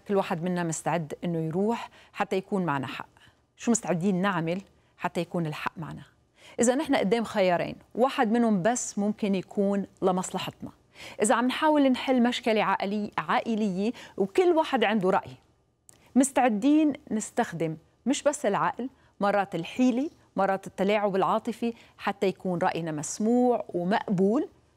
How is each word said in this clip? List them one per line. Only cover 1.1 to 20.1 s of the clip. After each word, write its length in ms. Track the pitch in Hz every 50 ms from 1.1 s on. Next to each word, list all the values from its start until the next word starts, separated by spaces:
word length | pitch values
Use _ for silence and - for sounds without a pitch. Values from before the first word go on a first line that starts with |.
| - - -
إنه 140 | 175 170 165
يروح 520 | 160 160 156 185 202 214 233 220 - - - - - _ -
حتى 240 | - 208 - 202
يكون 280 | 185 185 - 208 196 180
معنا 220 | 165 143 139 127
حق؟ 220 | - - - - - _ _ - - _ _ _ _ _
شو 140 | - - 233
مستعدين 520 | 233 - - 156 185 165 170 208 185 175 185
نعمل 380 | 202 185 170 165 160 175 196 196 - _ _ _ _ _
حتى 240 | - - 175 - 180
يكون 260 | 170 165 - 175 170
الحق 260 | 151 151 - - - -
معنا؟ 260 | - 156 143 156 - 151 - _ _ _ _ _ _ - - - -
إذا 140 | 240 233 247
نحن 220 | 269 320 - 277
قدام 280 | - 185 190 220 240 220
خيارين، 520 | - - 220 190 185 175 165 - - - - - _ -
واحد 380 | - 233 277 - - 262 208 220
منهم 300 | 240 233 226 214 185 165
بس 360 | 214 247 240 - - - 208
ممكن 360 | 202 214 208 - - 202 196
يكون 520 | 185 - - - 208 196 196 202 202 190 - _ _ -
لمصلحتنا. 680 | 190 180 185 180 - - 180 - - - - - - - _ _ _ _ - - - - - -
إذا 120 | 208 254
عم 120 | 220 247
نحاول 440 | 254 254 - 311 311 302 294 277 269
نحل 320 | 254 - - - 262 254 233
مشكلة 400 | 240 240 - - 240 220 214 185
عائلي-، 480 | 175 196 - - 196 202 214 208 - - -
عائلية 720 | 165 156 196 - - - 226 208 226 208 180 180 202 226 254 - - - -
وكل 360 | - 202 190 - - 381 349 339
واحد 320 | 320 311 - - 254 214
عنده 260 | 196 220 226 175 190
رأي، 220 | 196 - - - 131 - _ _ _ _ _ _ _ _ _ - - _ _ _ -
مستعدين 760 | 247 277 269 - 285 247 262 214 202 214 285 294 311 320 302 269 - - -
نستخدم 680 | 208 214 202 - - - - - - 156 165 160 160 156 - _ _ _ -
مش 160 | 233 277 - -
بس 240 | 285 294 - -
العقل، 420 | 214 196 165 156 - - - 240 269 - _ _ _ _ -
مرات 340 | 196 202 196 202 190 185 -
الحيلة، 560 | 170 165 - - - 254 254 220 240 277 339